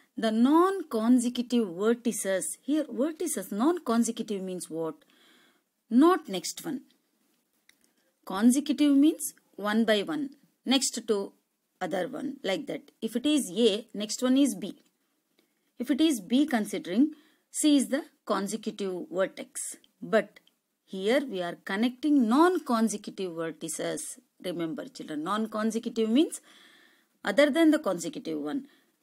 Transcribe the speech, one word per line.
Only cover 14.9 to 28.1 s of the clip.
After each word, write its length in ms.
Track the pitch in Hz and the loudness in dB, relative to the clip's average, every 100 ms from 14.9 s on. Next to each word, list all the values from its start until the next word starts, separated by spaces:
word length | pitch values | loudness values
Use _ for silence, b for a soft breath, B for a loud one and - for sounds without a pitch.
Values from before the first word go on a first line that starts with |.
| _ _ _ _ _ _ _ _ _ | _ _ _ _ _ _ _ _ _
If 140 | 247 | -4
it 80 | 277 | 2
is 200 | 330 247 | 2 0
B 240 | 180 247 | 0 0
considering, 680 | 294 233 208 185 160 196 302 B B B B | 2 0 -2 -6 -4 2 2 B B B B
C 240 | - 302 285 | -2 4 4
is 120 | 202 | 4
the 160 | 269 - _ - | -2 -6 _ -4
consecutive 800 | 196 196 214 214 208 196 180 - | -4 -2 -6 -8 -6 -6 -6 -6
vertex. 640 | 175 190 - - - - - _ _ | -2 -2 -4 -14 -12 -12 -14 _ _
But 380 | 170 214 202 - _ _ _ _ | 0 0 0 -8 _ _ _ _
here 360 | _ 190 196 277 | _ -6 0 0
we 160 | 269 190 | 0 -4
are 160 | 175 175 | -6 -8
connecting 640 | - 196 247 247 302 285 214 | -8 -2 -2 -2 2 4 4
non-consecutive 1000 | 262 349 370 - 226 226 208 - - 185 | 6 4 2 0 0 0 -2 -10 -8 -8
vertices. 880 | 165 165 160 165 - 165 156 - - _ _ | -6 -8 -6 -8 -6 -6 -6 -8 -14 _ _
Remember, 440 | 180 170 160 143 143 | -10 -6 -6 -6 -10
children, 340 | - - 151 | -14 -10 -8
non-consecutive 840 | 165 214 220 214 220 220 233 - 220 | -4 -4 -4 -2 -2 -2 -4 -2 2
means 320 | 240 359 - b b b b b b b b | 4 2 -2 b b b b b b b b
other 280 | - 202 294 | -2 4 4
than 200 | 285 320 | 6 6
the 80 | 294 | 6
consecutive 600 | 202 175 165 | 2 -2 -4